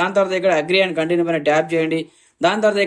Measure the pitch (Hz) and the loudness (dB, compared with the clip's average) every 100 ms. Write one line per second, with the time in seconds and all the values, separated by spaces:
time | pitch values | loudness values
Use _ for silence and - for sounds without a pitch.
0 | 180 196 190 185 185 156 151 190 185 165 | 0 0 0 0 0 0 2 0 0 0
1 | 160 175 170 165 143 151 160 165 160 165 | -2 0 0 -2 0 0 0 -2 -2 -4
2 | - _ _ _ 175 214 214 202 | -6 _ _ _ -2 2 0 0